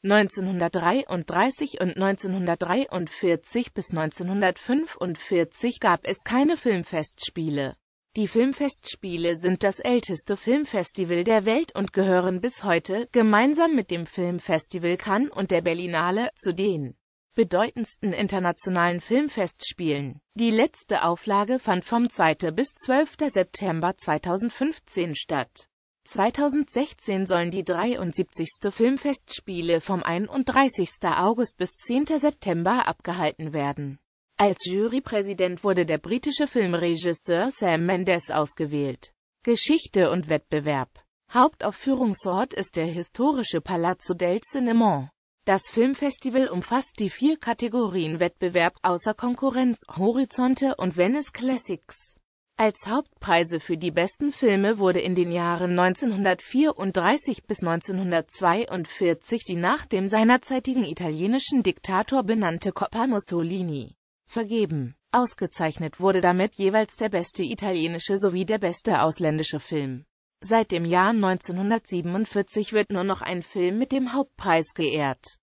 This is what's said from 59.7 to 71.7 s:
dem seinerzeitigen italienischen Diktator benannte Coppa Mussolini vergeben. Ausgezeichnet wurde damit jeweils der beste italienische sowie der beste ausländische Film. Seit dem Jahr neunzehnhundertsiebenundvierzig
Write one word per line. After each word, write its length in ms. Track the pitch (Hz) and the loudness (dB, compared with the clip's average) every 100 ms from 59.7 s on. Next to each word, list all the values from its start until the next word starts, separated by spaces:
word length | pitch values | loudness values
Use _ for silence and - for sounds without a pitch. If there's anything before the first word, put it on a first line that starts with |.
| - | -2
dem 240 | - 190 196 | -2 -2 2
seinerzeitigen 760 | 220 226 254 - 262 262 254 | 4 6 4 2 -4 -2 -2
italienischen 800 | 180 160 175 156 185 262 - 269 | -2 -4 -6 -2 0 0 0 0
Diktator 600 | 196 - - 190 214 269 | 0 -2 -2 -2 0 0
benannte 500 | 202 226 190 165 196 | 2 0 0 -2 -4
Coppa 340 | - 202 226 247 | -4 -4 0 0
Mussolini 880 | 214 - 175 170 190 175 143 - _ _ _ _ | 0 -2 -2 -2 -2 -4 -6 -8 _ _ _ _
vergeben. 640 | 233 214 226 190 151 123 - _ | -6 -2 0 0 0 -4 -10 _
Ausgezeichnet 880 | - 240 - 175 - 160 - 160 - | 0 0 -2 -8 -2 -4 -2 -8 0
wurde 220 | 190 190 | 2 4
damit 340 | 180 180 208 | 4 4 0
jeweils 400 | - 190 220 214 | 2 2 2 0
der 140 | - 220 | -2 -2
beste 340 | 190 175 - | -2 -4 -4
italienische 720 | 165 202 202 180 156 170 - 196 | -4 -4 -2 0 -2 -2 -2 0
sowie 280 | 196 180 | 2 0
der 140 | 185 214 | 0 0
beste 440 | 185 175 - 165 | -2 -2 0 2
ausländische 560 | 156 - 165 156 156 151 | 2 2 0 0 -2 -6
Film. 460 | - 156 135 127 151 _ _ _ | -4 -4 -4 -8 -14 _ _ _
Seit 300 | 190 226 220 | 0 2 2
dem 140 | 175 | -2
Jahr 280 | 170 180 190 | 2 4 4
neunzehnhundertsiebenundvierzig 1600 | 226 196 185 - 180 202 | 4 2 0 -2 -4 0